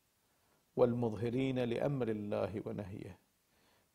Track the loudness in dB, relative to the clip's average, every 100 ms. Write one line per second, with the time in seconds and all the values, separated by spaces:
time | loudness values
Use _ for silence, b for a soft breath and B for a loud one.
0 | _ _ _ _ _ _ _ 4 4 4
1 | 0 0 -2 0 0 0 0 0 0 0
2 | 0 -2 -2 -2 -2 -2 -6 -6 -8 -10
3 | -12 -16 _ _ _ _ _ _ _